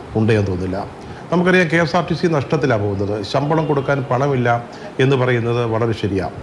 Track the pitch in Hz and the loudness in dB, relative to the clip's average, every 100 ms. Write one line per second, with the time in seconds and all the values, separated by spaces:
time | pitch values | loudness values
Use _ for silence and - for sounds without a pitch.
0 | - 110 110 110 95 90 92 95 - - | -4 0 2 2 2 -2 -4 -4 -6 -12
1 | - - - 175 180 185 170 165 165 180 | -16 -16 -2 0 4 4 4 2 2 0
2 | - 165 175 156 - 160 135 110 104 101 | 0 0 0 0 0 0 2 2 0 -2
3 | 101 107 98 135 147 160 151 143 131 139 | -2 -4 -2 -2 0 0 0 0 0 -2
4 | 127 127 143 131 120 117 - - - - | 0 0 0 2 2 0 -2 -14 -6 0
5 | 131 135 127 120 117 120 120 110 117 104 | 2 4 2 0 0 0 0 0 0 0
6 | 101 95 85 - | -2 -2 -4 -8